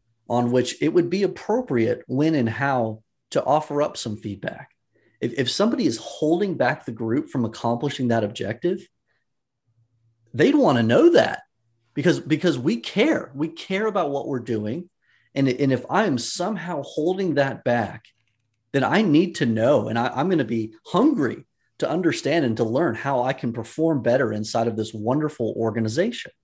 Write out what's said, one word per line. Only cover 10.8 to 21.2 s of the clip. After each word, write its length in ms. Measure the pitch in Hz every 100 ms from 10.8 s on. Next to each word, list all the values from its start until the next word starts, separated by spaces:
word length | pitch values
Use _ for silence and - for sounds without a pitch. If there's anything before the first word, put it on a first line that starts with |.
know 260 | 113 123 339
that 320 | 339 - - - _ _ _ _
because, 260 | - 170 147
because 380 | - 156 180 135
we 200 | 131 233
care. 540 | - 190 294 - -
We 140 | 131 160
care 400 | - - 190 220
about 240 | 196 151
what 160 | 139 -
we're 120 | 127
doing. 500 | 113 110 107 151 185 _ _ _ _
And, 140 | 139 135
and 240 | 123 139
if 140 | 127 -
I 160 | 165 214
am 120 | 123
somehow 640 | - - 180 196 170 156
holding 520 | 127 - 156 190 185 143
that 280 | 135 123
back, 420 | 127 120 98 - _ _ _ _ _ _ _
then 100 | 139
I 180 | 113 175
need 340 | 208 151 185 -
to 100 | 127
know, 420 | 110 117 123 113
and 100 | 113
I, 100 | 123
I'm 160 | 127 175
gonna 140 | 170
be 320 | 110 117 110 - -
hungry 600 | 175 294 233